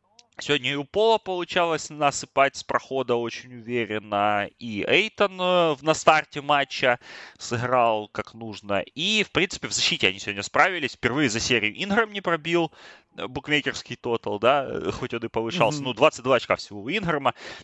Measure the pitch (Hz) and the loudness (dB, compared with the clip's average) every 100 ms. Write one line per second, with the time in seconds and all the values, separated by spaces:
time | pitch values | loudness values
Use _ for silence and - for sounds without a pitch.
0 | _ _ _ - - 143 127 143 143 196 | _ _ _ -10 -2 0 0 -4 -2 2
1 | 220 220 - 180 170 185 170 151 - 151 | 4 2 0 -6 -2 0 2 0 -4 0
2 | 143 - - - 135 - - 117 - 135 | 0 0 -4 2 2 0 -2 -2 -2 -4
3 | 123 120 117 - 127 123 113 120 104 107 | 0 0 0 -8 -14 -14 -4 -2 0 -4
4 | 104 101 104 104 101 - 117 104 - 147 | -2 2 4 2 -2 -8 -8 -4 2 2
5 | 214 - 202 185 180 180 165 135 151 156 | 2 0 0 0 2 4 2 2 0 2
6 | - 156 147 147 143 147 139 - 135 120 | 6 4 2 -8 0 0 0 0 2 2
7 | - - - - - 117 123 127 117 110 | -2 -20 -20 -14 -6 -4 2 4 4 2
8 | 104 - - 113 113 98 101 98 - - | -4 -8 -10 -10 -12 -10 -2 -2 -2 -4
9 | 185 214 185 - 185 - 110 98 - - | 0 0 0 0 -2 -4 -6 -2 0 0
10 | 95 95 104 101 101 139 175 175 135 - | -2 -4 -8 -6 -2 2 2 2 -6 -4
11 | 120 135 139 113 - 120 104 104 196 208 | -2 0 0 0 0 0 0 -4 -2 0
12 | 214 208 185 165 160 170 160 - - - | -2 -4 -4 -4 0 0 0 -6 -20 -20
13 | _ - 101 131 143 147 135 110 - 120 | _ -12 -10 -8 0 0 0 -6 -10 -8
14 | 123 113 104 104 113 143 127 117 85 - | -4 -4 -2 0 2 2 0 -4 -4 -6
15 | 127 117 113 113 113 180 113 151 131 117 | -6 -6 -6 -4 -4 2 2 0 -4 4
16 | 147 - 123 123 - 92 - 104 107 202 | 2 4 2 2 2 -4 -4 -12 -6 -4
17 | 175 151 135 - - - | -2 0 -2 -4 -12 -16